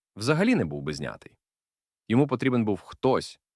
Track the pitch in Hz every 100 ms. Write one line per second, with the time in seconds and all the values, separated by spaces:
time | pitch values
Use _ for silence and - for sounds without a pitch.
0 | _ 95 117 156 226 208 82 73 71 73
1 | 65 - - _ _ _ _ _ _ _
2 | - 120 143 127 139 123 107 95 - -
3 | 131 98 - - _